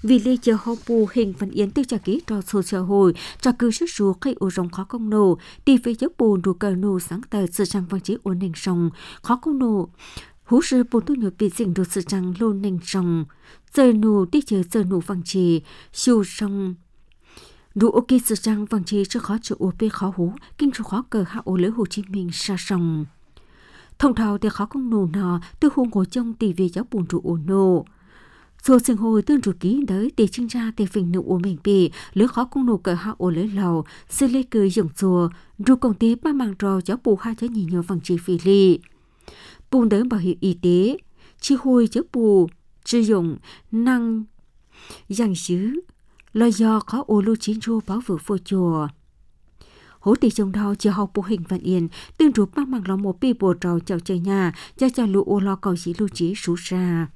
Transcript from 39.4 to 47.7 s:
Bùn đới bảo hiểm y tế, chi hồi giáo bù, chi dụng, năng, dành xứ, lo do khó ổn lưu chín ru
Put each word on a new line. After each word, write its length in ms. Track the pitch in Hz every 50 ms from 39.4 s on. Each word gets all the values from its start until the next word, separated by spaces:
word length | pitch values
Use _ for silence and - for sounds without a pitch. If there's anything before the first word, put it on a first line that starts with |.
| - - - _ - -
Bùn 180 | - 262 233 220
đới 160 | 208 196 233
bảo 160 | 254 240 214
hiểm 180 | 170 185 170 -
y 140 | - 190 170 175 -
tế, 340 | 180 175 175 185 220 285 381 _ - _ _ - - _ _
chi 160 | - - 277 254
hồi 280 | - 269 254 247 233 220 -
giáo 120 | 233 349 - -
bù, 360 | 247 226 214 202 190 175 165 - _ _ _ _ _ _
chi 180 | - - 240 226
dụng, 340 | 208 220 190 170 165 147 - - - - - _ -
năng, 540 | - 220 233 254 254 247 233 226 226 220 220 - _ - _ _ _ _ _ _ _ - - - - - _ -
dành 260 | 196 196 233 214 185
xứ, 460 | 170 - - 180 180 196 220 269 330 370 - - _ _ _ _ _ - _ -
lo 140 | 220 226
do 340 | 240 214 185 226 220 220 214
khó 240 | - - - 247 -
ổn 180 | - 214 208 196
lưu 120 | 220 226
chín 240 | 214 - - 214 220
ru 200 | 214 226